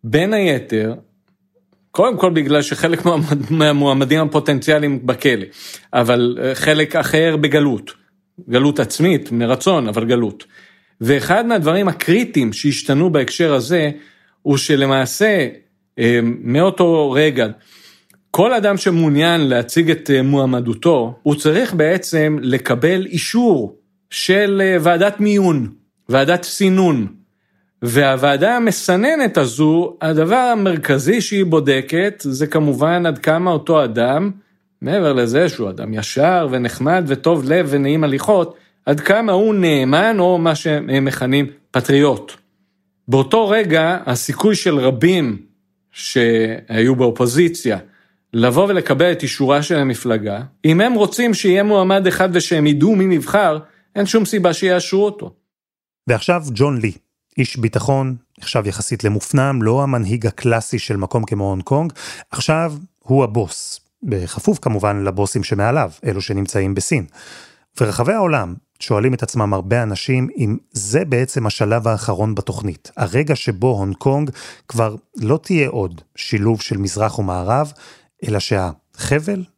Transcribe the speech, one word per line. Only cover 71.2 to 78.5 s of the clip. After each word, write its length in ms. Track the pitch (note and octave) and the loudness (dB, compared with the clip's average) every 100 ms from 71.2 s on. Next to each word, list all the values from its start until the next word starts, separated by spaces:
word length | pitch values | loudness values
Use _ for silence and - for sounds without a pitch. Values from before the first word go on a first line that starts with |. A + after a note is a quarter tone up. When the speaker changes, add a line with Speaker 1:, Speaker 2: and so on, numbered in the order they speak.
| B2+ C#3+ A2 | -2 -2 -4
Speaker 2:
השלב 420 | - G#2 A2+ A2+ | -2 0 0 0
האחרון 460 | G#2+ - F#2 G#2+ | -2 -4 -2 -2
בתוכנית, 560 | G#2 - - G2+ D#2 - - | -4 -6 -6 -8 -8 -16 -6
הרגע 400 | G2 A2+ D3+ C#3 | -2 -2 0 -2
שבו 340 | - F#2+ B2 | -4 -2 -2
הונג 260 | G#2+ G2 F#2+ | 0 -4 -2
קונג 340 | C#3 C#3 D3 - - - _ | -2 0 -4 -8 -20 -20 _
כבר 280 | A#2 A2+ G#2+ _ - | -2 -2 -4 _ -8
לא 220 | A2 D#3+ | -2 -2
תהיה 260 | - F3 C3+ | 0 -2 0
עוד 320 | A#2+ F#2 E2+ _ - | -4 -6 -8 _ -16
שילוב 460 | - A2 G#2 A2 | -6 -2 0 -2
של 160 | - G#2 | -4 -6
מזרח 400 | G2 G2+ G#2+ - | -4 -2 -2 -2
ומערב, 540 | F#2+ F2+ F2+ B2+ D3 - - - _ _ - | -4 -4 -2 -2 -2 -10 -20 -20 _ _ -6
אלא 100 | G#2 | -4
שהחבל 1040 | - | -2